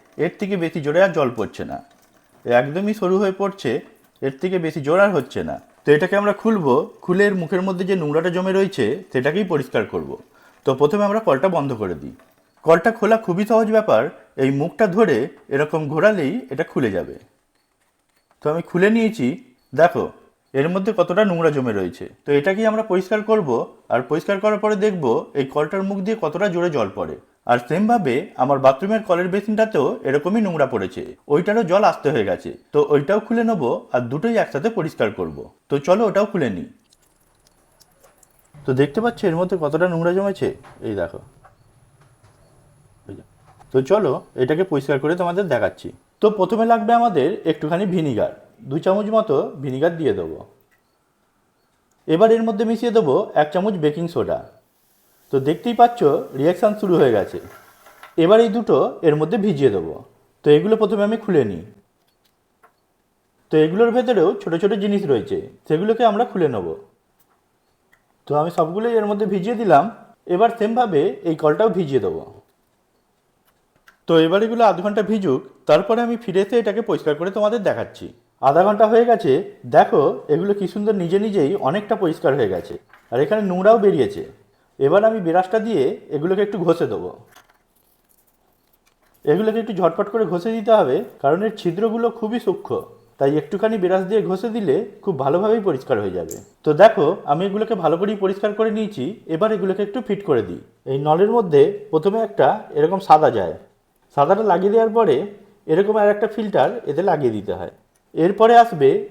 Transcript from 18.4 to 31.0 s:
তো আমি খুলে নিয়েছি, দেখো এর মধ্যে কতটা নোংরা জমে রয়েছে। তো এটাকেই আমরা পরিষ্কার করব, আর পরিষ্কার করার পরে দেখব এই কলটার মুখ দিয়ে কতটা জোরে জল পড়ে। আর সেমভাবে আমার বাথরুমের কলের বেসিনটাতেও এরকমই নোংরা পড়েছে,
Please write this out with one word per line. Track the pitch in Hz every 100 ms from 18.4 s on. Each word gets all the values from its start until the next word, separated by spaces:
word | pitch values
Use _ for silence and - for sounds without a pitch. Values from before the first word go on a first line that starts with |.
তো | 151
আমি | 160
খুলে | 165 175 196
নিয়েছি, | 226 220 220 123 165 - _ _
দেখো | 127 165 139 85 - _ _ _
এর | 135 151
মধ্যে | 185 196 180
কতটা | 175 180
নোংরা | 214 170 165
জমে | 147 127
রয়েছে। | 101 90 85 - -
তো | -
এটাকেই | 143 143 196 220
আমরা | 220 220
পরিষ্কার | 180 190 214 214
করব, | 220 156 120 170 - -
আর | 113
পরিষ্কার | 127 156 170 196
করার | 214 208
পরে | 214 208
দেখব | 214 185 151 - -
এই | 139 135
কলটার | 151 151 196
মুখ | 196 202
দিয়ে | 190 220
কতটা | 160 147 202
জোরে | 175 175
জল | 147 98 101
পড়ে। | 82 76 - _ -
আর | 120 -
সেমভাবে | 156 214 240 151 120 190 -
আমার | 127 139
বাথরুমের | 135 135 196 220
কলের | 220 175 180
বেসিনটাতেও | 196 202 214 220 180 143 214 135
এরকমই | 139 160 220
নোংরা | 202 160 131
পড়েছে, | 123 92 -